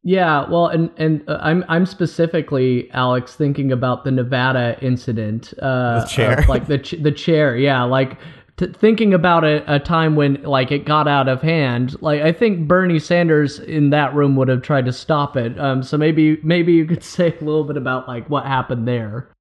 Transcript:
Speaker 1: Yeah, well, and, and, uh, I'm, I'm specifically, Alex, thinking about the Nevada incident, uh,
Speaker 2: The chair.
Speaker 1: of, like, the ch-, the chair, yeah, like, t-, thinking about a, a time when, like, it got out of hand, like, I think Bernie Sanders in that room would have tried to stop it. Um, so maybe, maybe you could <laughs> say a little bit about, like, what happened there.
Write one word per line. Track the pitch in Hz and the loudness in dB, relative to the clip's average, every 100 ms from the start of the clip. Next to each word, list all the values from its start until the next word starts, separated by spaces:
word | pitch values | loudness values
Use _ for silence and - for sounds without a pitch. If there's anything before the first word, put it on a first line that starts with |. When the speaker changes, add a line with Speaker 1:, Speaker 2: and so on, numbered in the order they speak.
Speaker 1:
Yeah, | 180 185 170 147 135 | 0 0 2 0 0
well, | 170 170 | 0 2
and, | 165 165 - | 0 -2 -2
and, | 160 151 - | -2 -2 -4
uh, | 151 | -4
I'm, | 156 170 - | 0 0 0
I'm | 165 185 | 0 0
specifically, | - 170 - 165 165 143 135 131 123 - | -2 -4 0 0 0 -2 0 2 0 -2
Alex, | 127 127 127 120 - | -2 0 0 -4 -4
thinking | 147 143 135 | -2 0 -2
about | 127 127 123 139 | 0 -2 -2 -2
the | |
Nevada | 131 123 131 127 131 120 117 | -2 0 0 0 0 -2 -2
incident, | 135 127 - 113 107 113 - - | -2 -2 -2 -4 -4 -6 -10 -8
uh, | 139 127 123 117 | -4 -2 0 0
Speaker 2:
The | - | -2
chair. | - 110 131 | 0 2 4
Speaker 1:
of, | 147 | 2
like, | 127 110 | 2 0
the | 143 | -4
ch-, | - 170 | -4 -2
the | 151 | -2
chair, | - - 156 147 120 | -2 0 2 2 2
yeah, | 139 131 | 0 2
like, | 123 131 131 - - - _ - | 0 0 -2 -6 -20 -20 _ -6
t-, | 180 | -6
thinking | - 214 220 214 | 2 2 4 4
about | 185 175 170 | 4 4 2
a, | 156 151 151 143 | 2 0 0 -2
a | |
time | 143 165 160 151 | 0 0 2 2
when, | 143 139 | 2 0
like, | 151 135 131 | 0 0 0
it | 143 151 | -2 0
got | 151 147 | 0 2
out | 143 131 | 2 2
of | 131 | 0
hand, | 156 165 135 120 127 151 | 0 0 0 0 -4 -4
like, | 156 147 | -2 0
I | 156 | 0
think | 170 233 180 151 | 2 0 0 0
Bernie | 180 185 165 | 2 2 0
Sanders | - 175 170 151 143 - | 0 0 4 2 2 -4
in | - 156 143 | -6 0 2
that | 147 139 147 | 2 2 2
room | 143 135 | 2 2
would | 131 | 2
have | 127 | 0
tried | - 143 123 | 0 0 0
to | |
stop | 123 - 151 143 135 | -6 -2 -2 0 -4
it. | 117 - | -6 -4
Um, | 139 131 | -2 -2
so | 127 151 | -2 0
maybe, | 151 160 156 156 | 2 4 2 2
maybe | 156 175 170 | 0 2 4
you | 165 156 | 2 2
could | 170 | -4
<laughs> | |
say | - - 175 160 | -4 -2 0 0
a | |
little | 151 156 143 | -2 -2 -2
bit | 143 | -4
about, | 127 127 127 | -4 -6 -6
like, | 120 - | -12 -6
what | 143 131 | -6 -2
happened | 131 - 123 117 | -4 -2 -4 -2
there. | 120 110 110 - _ | -4 -4 -10 -14 _